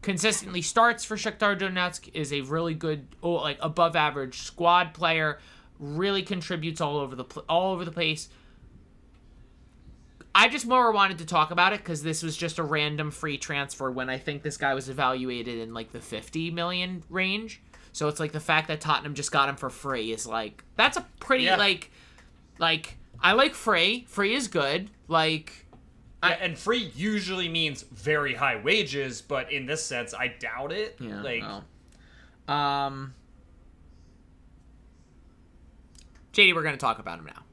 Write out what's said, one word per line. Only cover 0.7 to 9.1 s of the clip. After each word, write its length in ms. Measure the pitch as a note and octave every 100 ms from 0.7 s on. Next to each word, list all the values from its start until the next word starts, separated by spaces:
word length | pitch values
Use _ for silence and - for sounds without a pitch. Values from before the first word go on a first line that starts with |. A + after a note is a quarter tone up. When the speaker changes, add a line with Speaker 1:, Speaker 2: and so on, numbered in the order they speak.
| - A#3 A#3
Speaker 1:
for 120 | - G#3+
Shakhtar 400 | A3 G#3+ G#3 G3
Donetsk, 520 | F#3+ F#3 F3+ - -
is 180 | - C#3+
a 80 | C#3+
really 340 | C3+ D#3 E3+
good, 320 | D#3 D#3+ D3+ C3 -
oh, 100 | E3+
like, 240 | E3+ D3 C#3+
above 340 | D#3+ D#3 E3+
average 440 | D#3+ D3+ C#3+ C3 -
squad 560 | - - E3+ F3 F3
player, 440 | D#3+ E3+ E3 D#3 D3 - - - -
really 440 | C#3+ D3 G3 G3
contributes 580 | F#3 F#3 D#3 F3 D#3 D#3+
all 160 | D#3 D3
over 180 | C#3
the 100 | B2+
pl-, 200 | B2+ - -
all 240 | E3 F#3
over 100 | F#3
the 80 | F3
place. 360 | E3 D#3+ D#3 - - - - - - - - -